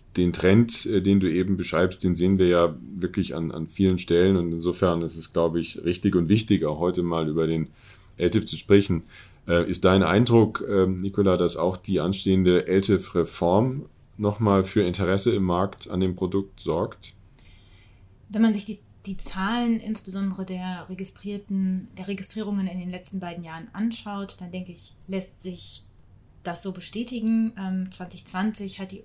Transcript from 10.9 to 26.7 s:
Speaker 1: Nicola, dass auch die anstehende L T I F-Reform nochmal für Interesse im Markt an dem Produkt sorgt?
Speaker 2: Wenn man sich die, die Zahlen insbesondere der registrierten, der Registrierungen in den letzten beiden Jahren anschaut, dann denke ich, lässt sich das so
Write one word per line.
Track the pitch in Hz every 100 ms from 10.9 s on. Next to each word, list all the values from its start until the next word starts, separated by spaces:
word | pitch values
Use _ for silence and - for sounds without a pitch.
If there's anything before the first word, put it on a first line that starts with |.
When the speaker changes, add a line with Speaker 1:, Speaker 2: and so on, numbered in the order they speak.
| 92
Speaker 1:
Nicola, | 95 98 95 90
dass | 87 -
auch | 87 95
die | - 92
anstehende | 82 95 98 95 90 90 -
L | 95
T | 98
I | 95
F-Reform | - 92 78 - 87 95 131 135 - _ _ -
nochmal | 104 104 110 98
für | 95 107
Interesse | 90 90 90 98 120
im | 104
Markt | 92 87 98 - -
an | 92
dem | 92 90
Produkt | 92 98 98 -
sorgt? | 78 80 107 - - - - - - - - - - - - - -
Speaker 2:
Wenn | 208
man | 226
sich | 202
die, | 208 202 - - -
die | 190
Zahlen | - 190 190 240 240 226
insbesondere | - 220 - 190 196 190
der | 190 185 185 180 160
registrierten, | 185 190 - 202 202 - 196 190 185 - -
der | 190
Registrierungen | 196 190 220 208 202 190
in | 180
den | 180
letzten | 180 - 190
beiden | 180 170
Jahren | 165 160 165
anschaut, | 180 226 226 214 202 196 -
dann | 180
denke | 180 180
ich, | 170 - - -
lässt | 190 190 -
sich | 185 175 - - - - - - - -
das | - 170
so | 196